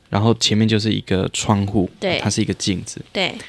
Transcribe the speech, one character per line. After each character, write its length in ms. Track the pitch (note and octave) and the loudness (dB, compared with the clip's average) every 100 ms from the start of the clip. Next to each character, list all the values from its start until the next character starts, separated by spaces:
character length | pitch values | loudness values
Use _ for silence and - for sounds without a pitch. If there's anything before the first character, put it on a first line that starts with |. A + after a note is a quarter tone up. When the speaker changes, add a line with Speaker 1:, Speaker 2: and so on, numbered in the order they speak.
| - | -4
Speaker 1:
然 120 | - | 2
后 120 | A#2 | 2
前 220 | A2+ - G#2+ | 2 2 2
面 120 | A2 | 4
就 100 | G#2+ | 2
是 140 | A2 | 2
一 80 | G#2 | -2
个 280 | - F#2+ F2+ | 0 0 0
窗 340 | - - G2+ G2+ | -2 0 2 2
户， 220 | G#2+ - - | 0 -2 -2
Speaker 2:
对。 200 | F#3+ E3 | -4 -2
Speaker 1:
它 80 | - | 0
是 140 | A2+ | 0
一 20 | |
个 80 | G#2 | -2
镜 300 | F#2+ - F#2 | -2 -2 -4
子。 180 | A2 - - | -6 -14 -8
Speaker 2:
对。 240 | G#3+ F#3 - | -4 -4 -6